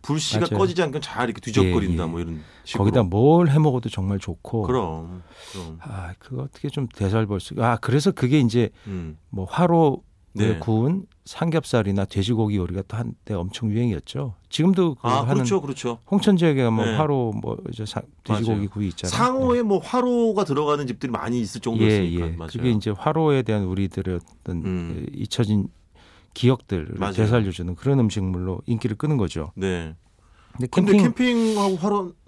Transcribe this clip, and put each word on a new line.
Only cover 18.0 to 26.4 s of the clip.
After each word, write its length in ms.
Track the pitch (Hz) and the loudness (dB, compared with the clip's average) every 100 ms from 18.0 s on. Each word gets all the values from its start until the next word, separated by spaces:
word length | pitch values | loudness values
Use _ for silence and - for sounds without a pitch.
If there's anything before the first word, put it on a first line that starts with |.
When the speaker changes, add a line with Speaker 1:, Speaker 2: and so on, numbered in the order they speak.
| - _ | -12 _
Speaker 2:
돼지고기 280 | - 107 113 107 | -4 -2 0 -2
Speaker 1:
맞아요. 120 | 101 | -2
Speaker 2:
구이 200 | 101 101 | -4 -4
있잖아요. 280 | 82 90 - | -4 -6 0
Speaker 1:
상호에 420 | 247 262 262 240 | 0 2 2 2
Speaker 2:
네. 40 | |
Speaker 1:
뭐 160 | 226 196 | 2 0
화로가 680 | - 254 247 240 226 202 | 0 0 2 2 2 2
들어가는 420 | 196 135 151 147 135 | 0 0 2 0 -2
집들이 240 | 113 135 | -4 -4
많이 300 | 113 82 123 | -4 -2 -2
있을 220 | 107 117 | -2 -4
정도였으니까. 640 | 117 113 110 107 90 85 85 | -4 2 4 4 2 0 -2
Speaker 2:
예, 60 | |
예. 40 | 85 | -4
Speaker 1:
맞아요. 140 | 82 | -8
Speaker 2:
그게 180 | 117 123 | -4 0
이제 200 | 110 104 | 0 -2
화로에 520 | 101 - 156 156 135 | -2 -2 0 2 2
대한 220 | 120 107 | 0 -2
우리들의 560 | 95 92 98 - 95 90 - - | 0 -2 -2 -4 -4 -6 -8 -16
어떤 160 | - 87 | -8 -6
Speaker 1:
음. 420 | 82 92 85 82 73 | -4 -4 -4 -8 -8
Speaker 2:
그 60 | 95 | -8
잊혀진 500 | 98 - 107 104 95 _ _ _ - - _ | -8 -2 2 2 0 _ _ _ -20 -20 _
기억들을 600 | - | 0